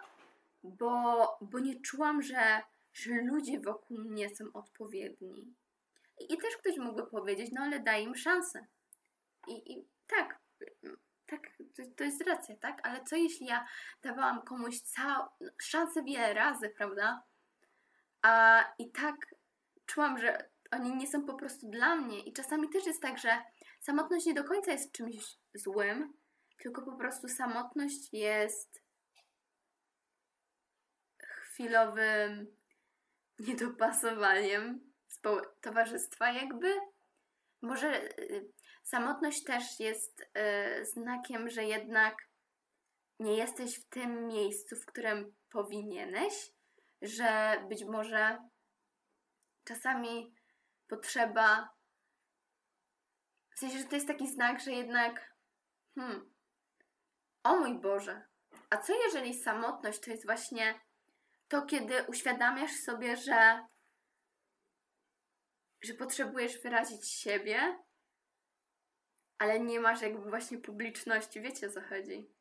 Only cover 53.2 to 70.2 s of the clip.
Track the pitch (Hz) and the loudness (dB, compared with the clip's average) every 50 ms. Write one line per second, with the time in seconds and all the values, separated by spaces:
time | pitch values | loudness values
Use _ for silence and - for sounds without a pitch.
53.2 | _ _ _ _ _ _ - - 269 254 262 269 262 - 277 285 285 302 294 285 | _ _ _ _ _ _ -6 -6 -4 -4 -4 -6 -4 -2 -2 0 0 0 0 -2
54.2 | 269 262 - 262 240 240 247 247 - 269 254 247 247 233 240 240 233 233 240 - | -2 -2 0 2 2 2 2 -2 -4 -4 -4 -4 -2 0 2 2 2 2 0 -6
55.2 | - - _ _ _ _ _ _ _ _ _ _ _ _ _ 277 254 240 208 190 | -12 -16 _ _ _ _ _ _ _ _ _ _ _ _ _ -10 -8 -8 -8 -8
56.2 | 196 - _ _ _ _ _ _ _ _ _ _ _ _ _ _ _ _ _ _ | -10 -14 _ _ _ _ _ _ _ _ _ _ _ _ _ _ _ _ _ _
57.2 | _ _ _ _ - 240 359 370 294 240 226 180 - 196 196 196 202 185 190 214 | _ _ _ _ 4 4 4 6 4 2 -2 -2 -2 -2 -2 -2 -4 -6 -10 -12
58.2 | - _ _ _ _ _ - - - _ 208 214 - - 403 494 466 403 330 277 | -16 _ _ _ _ _ -20 -20 -4 _ -2 0 2 0 2 2 2 0 0 -2
59.2 | 254 240 247 - - 233 214 226 226 247 - - - 214 214 - - 240 220 226 | -4 -2 0 0 0 0 0 -2 -2 -4 -4 -4 -6 -6 -6 -6 -8 -10 -10 -6
60.2 | - - 226 226 - - 247 226 220 220 220 - - _ _ _ _ _ _ _ | -4 -2 -2 -2 -4 -6 -4 -2 0 0 -2 -4 -10 _ _ _ _ _ _ _
61.2 | _ _ _ _ _ - 294 285 285 - 302 269 220 214 254 254 - - - - | _ _ _ _ _ -2 -2 -2 0 0 -2 -2 0 0 0 -2 -2 -2 -4 -2
62.2 | - 254 240 240 240 247 262 269 294 302 - - - 254 233 226 247 240 247 247 | 0 0 2 4 2 2 2 2 -2 -2 -2 -4 -4 -4 -4 -2 -2 -2 -2 -2
63.2 | - 269 247 226 220 226 226 233 - - _ _ _ _ _ _ _ _ _ _ | 0 4 6 8 8 8 8 6 0 -10 _ _ _ _ _ _ _ _ _ _
64.2 | _ _ _ _ _ _ _ _ _ _ _ _ _ _ _ _ _ _ _ _ | _ _ _ _ _ _ _ _ _ _ _ _ _ _ _ _ _ _ _ _
65.2 | _ _ _ _ _ _ _ _ _ _ _ _ - 220 233 - - 262 - - | _ _ _ _ _ _ _ _ _ _ _ _ -10 -8 -8 -4 -4 -2 -2 -2
66.2 | 262 214 254 254 240 233 - - - 247 240 226 226 233 220 208 - - - - | -2 -2 -2 -2 -2 -2 -4 -6 -4 0 2 2 2 0 -4 -8 -8 -6 -6 -4
67.2 | - 220 208 196 202 214 214 247 294 359 359 - - _ _ _ _ _ _ _ | -2 -2 -2 0 0 0 0 2 0 0 -2 -4 -12 _ _ _ _ _ _ _
68.2 | _ _ _ _ _ _ _ _ _ _ _ _ _ _ _ _ _ _ _ _ | _ _ _ _ _ _ _ _ _ _ _ _ _ _ _ _ _ _ _ _
69.2 | _ _ _ - 214 214 220 226 240 233 233 233 233 226 233 233 226 214 214 214 | _ _ _ 0 2 2 2 2 0 0 0 2 4 4 4 4 0 -4 -4 -4